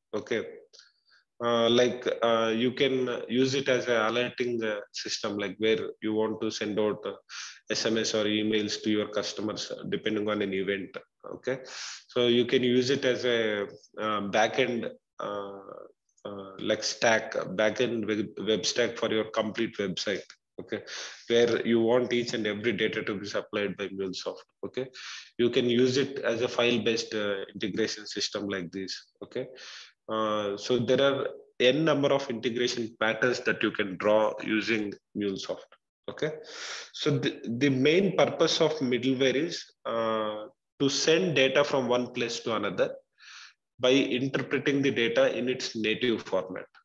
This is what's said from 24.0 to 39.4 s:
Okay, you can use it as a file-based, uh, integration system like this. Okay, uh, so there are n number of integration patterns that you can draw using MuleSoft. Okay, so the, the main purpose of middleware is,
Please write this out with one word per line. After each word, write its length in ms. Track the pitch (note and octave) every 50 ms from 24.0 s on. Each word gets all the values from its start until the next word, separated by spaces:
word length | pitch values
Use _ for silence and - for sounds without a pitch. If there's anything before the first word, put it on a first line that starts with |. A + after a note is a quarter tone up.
| F#2+ F#2+ F#2 - - F#2 F2 - - _ _ _ -
Okay, 220 | G2 - B2+ C3 C3+ - - - - - - - - _ -
you 120 | A#2+ A#2+
can 180 | - C3+ A#2+ B2
use 280 | A#2 A#2+ B2+ B2+ B2
it 240 | C#3 C3 - - -
as 220 | - A2+ A#2 A2+ B2
a 60 | A#2+
file-based, 640 | - - A#2+ A#2+ A#2+ A2+ G#2 A#2 A2+ A2+ - - A2+
uh, 300 | G#2+ G#2 G2+ G2+ G2 F#2+ - -
integration 520 | G2 - F#2 F2+ G#2 A2 G#2 - G#2+ G#2
system 400 | - - G#2 G2 - - G#2 G2+
like 240 | G2+ G2 F#2+ F2 E2
this. 220 | E2+ G2 F#2+ F2+ - - - _ _ - G2+
Okay, 240 | - - B2 C3+ B2+ - - - - - - - - _ _ _ -
uh, 480 | A2 A2 A2 G#2+ G#2+ G#2+ G#2 G2+ G2+
so 220 | G2+ - - B2+ A#2+
there 220 | A#2 G#2+ B2+ B2+
are 260 | C#3 C#3 C#3 C3 - - - - - _ _ -
n 260 | A#2+ B2+ B2+ D3+ D#3+
number 280 | D#3+ D3 C#3 C#3 C#3 C#3
of 160 | C3+ - -
integration 680 | A#2+ A2 A#2 B2+ A2+ A#2+ B2 A#2+ - B2 A#2 G#2+ - -
patterns 400 | A2 A2 A2 - C3 B2 B2 -
that 220 | - A2 G#2+ - -
you 80 | G#2+ F#2+
can 240 | - G#2 E2 F2+
draw 360 | E2+ F#2 G#2 G#2+ A2 A2 G#2+ - - -
using 480 | G#2 G#2+ G#2+ G2 G#2 A2+ G#2+ G#2 G2+ F#2+ - _ _ -
MuleSoft. 540 | G2+ G#2 G2+ F#2+ F#2+ - - F#2 - - - - - _ _ _ _ _ -
Okay, 240 | - - - D#3 D#3 - - - - - - - - - - - -
so 260 | - - D#3 C#3+ C3
the, 220 | C#3+ C3+ - - - A2 A#2 A#2+
the 120 | C#3+ C#3+
main 460 | C3+ B2+ C3 D3 D#3+ F3+ G3+ F#3 -
purpose 440 | - C#3+ C#3 C3+ - E3 D#3 - -
of 180 | E3 D3+ - -
middleware 560 | C#3 B2 B2+ A#2 A#2+ C3 C3+ B2+ C3+ C3 A#2+
is, 300 | C#3